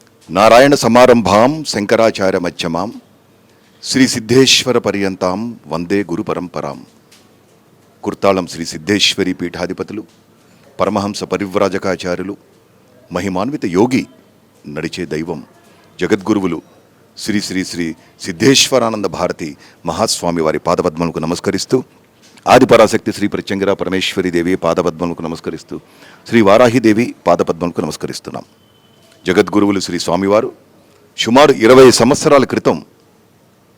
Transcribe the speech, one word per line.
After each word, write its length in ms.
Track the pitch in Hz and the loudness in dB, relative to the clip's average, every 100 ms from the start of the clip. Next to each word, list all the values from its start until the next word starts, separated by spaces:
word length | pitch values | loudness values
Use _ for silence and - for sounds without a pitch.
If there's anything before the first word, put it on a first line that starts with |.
| _ _ - | _ _ -4
నారాయణ 440 | 85 110 117 139 | 2 6 8 6
సమారంభాం 880 | 143 120 120 123 120 92 101 127 156 | 4 4 6 6 6 4 4 4 0
శంకరాచార్య 760 | 147 110 101 110 113 - 95 92 | -6 -6 -2 0 0 0 -2 -2
మధ్యమాం 540 | 87 80 85 85 104 247 - _ _ _ _ _ _ _ | -4 -6 -6 -6 -8 -12 -20 _ _ _ _ _ _ _
శ్రీ 260 | - 131 120 | -4 0 0
సిద్ధేశ్వర 680 | 117 110 127 127 - 131 120 | 0 0 2 4 2 0 -2
పర్యంతాం 800 | 104 101 95 92 92 98 117 110 71 | -2 -2 -4 -2 -4 -4 -8 -12 -10
వందే 360 | 80 87 101 | -8 -2 -2
గురు 200 | 87 85 | -2 -6
పరంపరాం. 600 | 87 85 90 78 73 64 - _ _ _ _ _ _ _ _ _ _ _ | -6 -8 -8 -10 -10 -12 -18 _ _ _ _ _ _ _ _ _ _ _
కుర్తాళం 440 | 101 - 98 95 85 | -10 -4 -2 -2 -4
శ్రీ 180 | 80 | -10
సిద్ధేశ్వరి 680 | 82 82 80 101 - - 92 | -12 -10 -4 0 0 -2 -4
పీఠాధిపతులు, 720 | 90 87 85 90 90 92 104 - _ _ _ _ _ _ - | -4 -8 -6 -8 -8 -10 -12 -16 _ _ _ _ _ _ -6
పరమహంస 440 | 98 104 101 101 | -2 -2 -4 -8
పరివ్రాజకాచార్యులు, 1120 | 92 92 98 98 98 92 98 87 90 87 92 101 _ _ _ _ _ _ _ | -8 -6 -4 -2 -2 -2 -4 -4 -6 -6 -8 -14 _ _ _ _ _ _ _
మహిమాన్విత 520 | 87 95 90 117 147 | -6 -4 -4 -6 -6
యోగి, 420 | 104 87 127 127 - _ _ _ _ _ 71 | -2 0 2 0 -4 _ _ _ _ _ -14
నడిచే 380 | 73 80 92 78 | -10 -10 -10 -8
దైవం, 360 | 78 82 80 - _ _ _ _ - | -8 -8 -12 -14 _ _ _ _ -8
జగద్గురువులు 600 | 87 104 101 104 92 80 - _ _ _ _ - | -2 -2 0 -2 -2 -6 -10 _ _ _ _ -12
శ్రీ 220 | - 101 | -6 -4
శ్రీ 240 | - 92 | -4 -6
శ్రీ 300 | 90 113 82 78 _ _ | -6 -6 -8 -8 _ _
సిద్ధేశ్వరానంద 840 | - 82 127 131 - 131 113 110 | -14 -2 2 2 2 0 -2 -4
భారతి 520 | 95 76 87 - 80 69 - _ 82 | -6 -4 -6 -6 -10 -14 -20 _ -8
మహాస్వామి 560 | 82 110 - 87 85 | -4 -4 -2 -4 -2
వారి 160 | 78 76 | -2 -2
పాదపద్మములకు 600 | 85 87 82 80 85 80 | -2 -2 -2 -4 -6 -4
నమస్కరిస్తూ, 640 | 80 87 101 92 - 127 - _ _ _ _ _ - | -6 -6 -4 -6 -2 -4 -4 _ _ _ _ _ 4
ఆదిపరాశక్తి 640 | 123 123 117 107 110 110 | 4 6 6 6 2 -4
శ్రీ 160 | - 101 | -4 -4
ప్రత్యంగిర 440 | 90 - 98 98 | -6 -6 -4 -2
పరమేశ్వరి 580 | 95 90 95 - 98 90 | -2 -4 -4 -4 -4 -2
దేవి 260 | 85 85 92 | -2 0 0
పాదపద్మములకు 680 | 82 85 87 80 87 82 | 0 0 -2 -4 -6 -8
నమస్కరిస్తూ, 580 | 82 80 90 80 - 82 - _ - - - | -10 -10 -12 -14 -14 -18 -18 _ -20 -20 -2
శ్రీ 120 | 117 | 4
వారాహిదేవి 760 | 98 110 123 120 110 104 98 - 90 | 6 6 6 4 2 2 0 -2 0
పాదపద్మములకు 540 | 87 92 82 87 107 | 0 0 -4 -6 -6
నమస్కరిస్తున్నాం. 640 | 78 - - - - 62 - _ _ _ _ _ _ _ 90 | -8 -8 -12 -12 -14 -16 -18 _ _ _ _ _ _ _ -2
జగద్గురువులు 540 | 90 90 101 101 95 | 0 2 0 0 0
శ్రీ 180 | 90 87 | -4 -6
స్వామివారు 540 | - 87 98 107 127 - _ _ _ _ _ - | -4 -2 0 0 0 -8 _ _ _ _ _ -8
సుమారు 340 | 113 127 151 | 2 4 6
ఇరవై 380 | - 110 131 131 | 4 6 8 8
సంవత్సరాల 540 | - 120 151 143 139 | 8 2 2 4 2
క్రితం 400 | 120 110 135 110 - _ _ _ _ _ _ _ _ | 2 -2 -2 -4 -8 _ _ _ _ _ _ _ _